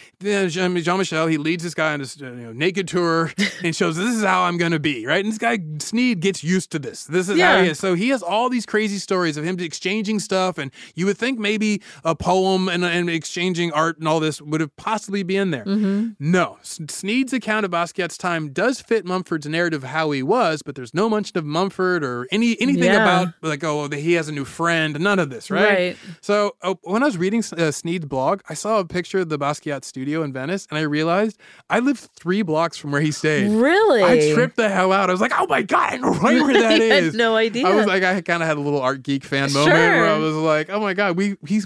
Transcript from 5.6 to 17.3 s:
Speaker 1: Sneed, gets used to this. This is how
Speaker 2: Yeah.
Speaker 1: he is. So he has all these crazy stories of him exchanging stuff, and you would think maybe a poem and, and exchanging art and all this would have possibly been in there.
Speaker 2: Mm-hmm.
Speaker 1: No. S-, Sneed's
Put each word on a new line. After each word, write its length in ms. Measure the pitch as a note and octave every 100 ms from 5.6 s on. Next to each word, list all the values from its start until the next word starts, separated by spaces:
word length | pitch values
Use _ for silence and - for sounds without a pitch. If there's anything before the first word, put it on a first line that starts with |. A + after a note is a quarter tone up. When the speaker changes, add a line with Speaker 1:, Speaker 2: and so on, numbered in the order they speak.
| D#3 D3+
Speaker 1:
Sneed, 400 | - A3 B3 G3+
gets 240 | F#3 F#3+
used 300 | D3 F#3 -
to 80 | D#3+
this. 240 | B2+ -
This 240 | - E3 F3+
is 60 | B3+
how 140 | F4+ A3+
Speaker 2:
Yeah. 40 |
Speaker 1:
he 80 | F#3
is. 80 | D3+
So 160 | F#3+
he 140 | F3 A#3
has 120 | C4+
all 280 | E3+ G#3 B3
these 180 | B3 -
crazy 320 | G#3 G#3+ G3
stories 380 | - F#3+ F3 D3+
of 80 |
him 160 | D#3 F#3
exchanging 580 | F3 - - G#3+ G#3 G#3+
stuff, 400 | - F#3+ F#3 E3+
and 140 | C3+ - - -
you 100 | F#3
would 100 | G3
think 200 | A#3+ B3+
maybe 440 | G#3 G#3+ G#3+ G#3 - -
a 120 | E3 D#3+
poem 520 | F3+ F#3 F#3+ F#3+ F#3
and, 160 | F3
and 240 | F3+ E3+ F3
exchanging 640 | E3 - - F3 E3+ F3
art 280 | D3+ E3 D#3
and 100 | D#3+
all 100 | D#3+
this 240 | D#3 D3
would 180 | D3+ D#3
have 140 | D#3 -
possibly 460 | - A3 - G3
been 160 | F3+ F#3+
in 80 | G3
there. 120 | C#3
Speaker 2:
Mm-hmm. 440 | G3 G3+ G3+ G3+ A3+ G#3
Speaker 1:
No. 400 | D3 F3+ C#3+ -
S-, 180 | - - D3+
Sneed's 440 | - F#3+ A#3+ C4